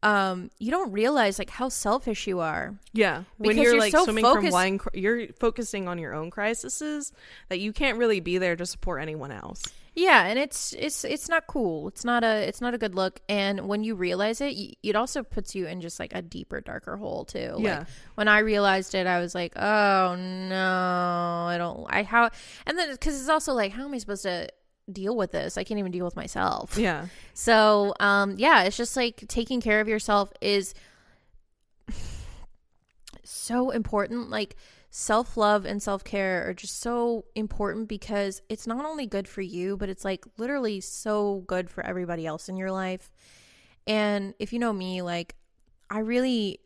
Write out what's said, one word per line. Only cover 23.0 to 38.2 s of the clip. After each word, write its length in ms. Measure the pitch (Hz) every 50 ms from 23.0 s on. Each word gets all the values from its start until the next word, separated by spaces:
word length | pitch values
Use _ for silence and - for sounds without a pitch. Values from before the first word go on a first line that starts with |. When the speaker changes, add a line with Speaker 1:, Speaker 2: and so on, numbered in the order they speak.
| - 302 294 277
Speaker 1:
it's 80 | 262 277
also 240 | 311 311 311 320
like, 180 | 269 240 208 196
"How 140 | 196 233 269
am 100 | 285 285
I 40 | 247
supposed 260 | 202 - 202 190 -
to 240 | 196 180 170 - - - _ _ _ _ _ _ -
deal 240 | 185 190 190 196 240
with 160 | 233 196 175
this? 260 | - 165 139 160 -
I 60 | -
can't 160 | 190 - 220 208
even 140 | 196 185
deal 120 | 175 180 180
with 120 | 175 -
myself." 600 | - - - - - 95 92 - - - - -
Speaker 2:
Yeah. 300 | 202 233 190 165 143 160 180 - - - -
Speaker 1:
So, 640 | _ - - - 233 220 214 214 214 208 202 202 - -
um, 340 | 208 202 202 202 202 196 196
yeah, 280 | 190 226 302 320 233 180
it's 120 | 190 -
just, 200 | - 233 - -
like, 260 | 269 247 240 226 - - -
taking 320 | - - 233 - 262 247
care 180 | 220 226 208 214
of 80 | 214
yourself 460 | 214 220 214 - - 208 202 202 196 - -
is 340 | - 202 202 202 190 - - - - - _ _ _ _ _ _ _ _ _ - _ _ _ _ _ _ _ _ _ -
<sighs> 60 | - - - - - - - - - - - - - - _ _ _ _ _ _ _ _ - - - - -
so 460 | - - - - - 233 247 254 262
important. 600 | - 233 220 - - 208 202 - 226 240 233 -
Like, 260 | - 214 208 - - - - - - - _ _
self-love 760 | - - - - 214 220 240 - - 233 214 208 208 208 185
and 180 | - 196 208
self-care 640 | - - 196 190 - - - 202 196 190 185 175 - -
are 60 | 185
just 260 | 180 - 190 - -
so 440 | - 240 240 240 233 240 233 220 - - _
important 540 | 214 214 208 - - 208 202 - 214 226 208
because 540 | 214 202 - - 220 202